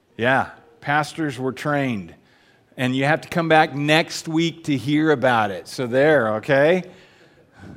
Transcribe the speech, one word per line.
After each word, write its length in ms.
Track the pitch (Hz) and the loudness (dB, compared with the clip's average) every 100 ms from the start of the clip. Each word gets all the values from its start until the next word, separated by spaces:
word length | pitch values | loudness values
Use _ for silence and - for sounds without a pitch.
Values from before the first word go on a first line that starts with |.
| _ - | _ -4
Yeah, 360 | 117 131 87 - _ _ | 0 0 0 -8 _ _
pastors 580 | 147 147 147 - 151 123 | -4 -2 -2 -4 -6 -4
were 140 | 131 | -6
trained. 600 | 131 151 143 135 110 85 - _ _ _ _ _ - | -4 -4 -2 -2 -4 -8 -18 _ _ _ _ _ -6
And 180 | 127 131 | -4 0
you 80 | |
have 160 | 139 156 | 0 0
to 80 | - | -2
come 180 | 180 165 | -4 2
back 280 | 156 156 | 4 2
next 520 | 135 147 156 175 - 160 | 0 2 2 0 -6 -4
week 380 | 160 165 160 | -2 -2 -2
to 120 | - 135 | -4 -2
hear 320 | 113 151 160 | 0 2 2
about 400 | 143 127 117 104 | 2 2 2 0
it. 180 | 90 - | -4 -10
So 180 | - 123 | -8 -2
there, 500 | 127 147 147 110 107 | 2 4 4 2 -2
okay? 480 | 123 135 151 180 175 - - _ _ _ _ - - | 0 2 4 2 -2 -14 -20 _ _ _ _ -20 -20